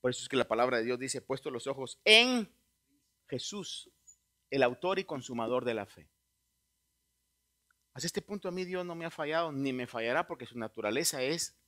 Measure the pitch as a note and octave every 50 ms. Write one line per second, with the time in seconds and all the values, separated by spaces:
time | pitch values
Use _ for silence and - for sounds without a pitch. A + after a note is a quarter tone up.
0 | - B2+ B2 - - - - C3 A#2 - A2 A2+ B2 B2+ B2 A#2 A2+ A#2+ B2 B2
1 | B2+ C3+ - C3 - _ C3+ C3+ - D#3 B2+ A#2+ - C3+ C#3 C3+ C3+ A#2 - _
2 | _ G3+ G#3+ A3+ A#3+ B3+ B3+ A#3+ G#3 - _ _ _ _ _ _ _ _ _ _
3 | _ _ _ _ _ _ D3 B2+ - - - G#3 F3 - - - - - _ _
4 | _ - - _ _ _ _ _ _ _ C3+ C#3 C3 B2 B2+ - - F3+ F#3+ F#3+
5 | F#3+ - D#3 C3+ B2 - B2+ A#2 A2+ A2+ B2 B2+ B2 A#2+ A#2 G#2+ G2+ - - -
6 | D#2 _ _ _ _ _ _ _ _ _ _ _ _ _ _ _ _ _ _ _
7 | _ _ _ _ _ _ _ _ _ _ _ _ _ _ _ _ _ _ _ C3
8 | - - - G3+ - - G3+ G3+ - F#3+ F3 F#3 F#3 F3+ F#3 F3+ F3+ F3 E3+ E3
9 | E3 E3 - - D#3 D3 D#3 E3 E3+ D#3+ D3 C3+ C#3 C3+ B2+ B2+ B2 A#2+ - A#2+
10 | A2+ A#2 B2 D#3 F3 - E3+ C3+ - - A#2 A#2+ A2+ G#2+ _ - G#2 G#2 G#2+ C3+
11 | E3 - - C#3 B2+ C3+ D#3+ E3+ - - _ _ _